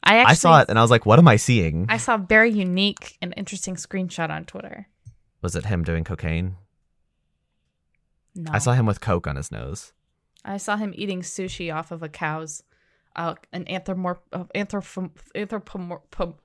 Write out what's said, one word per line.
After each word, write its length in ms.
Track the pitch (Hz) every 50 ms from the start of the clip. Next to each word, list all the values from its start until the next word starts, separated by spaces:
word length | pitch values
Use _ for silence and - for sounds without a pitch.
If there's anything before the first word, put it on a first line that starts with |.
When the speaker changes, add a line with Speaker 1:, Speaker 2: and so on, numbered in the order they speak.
| -
Speaker 1:
I 160 | 170 208 226
actually 120 | 247 -
Speaker 2:
I 40 | 156
saw 260 | - - 175 165 147 -
it 60 | -
and 100 | 101 110
I 40 | 117
was 80 | 113
like, 140 | 123 117 -
"What 140 | 107 107 139
am 80 | 170 160
I 80 | 113
seeing?" 500 | 104 - - 123 113 87 80 76 80 90 113
Speaker 1:
I 80 | -
saw 180 | - - - 240
a 40 | 214
very 320 | 190 175 220 220 220 233
unique 680 | 220 208 190 180 180 185 196 202 196 - - - - _
and 140 | - 180 -
interesting 380 | - 196 - - 190 - - 185
screenshot 540 | - - - - 190 185 175 - - 165 160
on 140 | 156 156 170
Twitter. 440 | - _ 190 - - - - 202 _ _ _ _ - _ _ _ _ _ _ -
Speaker 2:
Was 120 | 90 85
it 100 | 87 -
him 160 | 101 101 87 82
doing 200 | 82 82 82 82
cocaine? 520 | - 95 - - 80 80 82 90 92 92 92 _ _ _ _ _ _ _ _ _ _ _ _ _ _ _ _ _ _ _ _ _ _ _ _ _ _ _ _ _ _ _ _ _ _ _
Speaker 1:
No. 160 | 180 165 160 -
Speaker 2:
I 60 | -
saw 140 | - 123 120
him 140 | 127 120
with 140 | 107 101 -
coke 260 | - - 92 87 -
on 80 | - 69
his 140 | 69 - - -
nose. 400 | 53 58 65 82 - - - _ _ _ _ _ _ _ _ _ _ _
Speaker 1:
I 120 | - 196 202
saw 180 | - - 208
him 160 | 208 214 202 -
eating 260 | - 202 196 190 180 175
sushi 520 | - - - 185 185 - - 180 170 156
off 160 | 156 165 _
of 120 | 170 165 165
a 40 | 156
cow's, 540 | 151 - 170 156 151 160 160 156 - - _ _ _ _ _ _ _ _ _ _ _
uh, 180 | - 170 170 - - _ _ -
an 120 | 226 180
anthropomorph-, 520 | - 202 185 185 - 190 180 185 180 180 180 _ _ -
uh, 120 | 180 180 - -
anthropom-, 560 | 202 202 202 - 202 185 - - 190 185 165 _ _ - _ _
anthropomorph-, 680 | - 208 202 226 208 - - - 202 180 175 175 - _ _ -
pom- 220 | - 185 170 156 _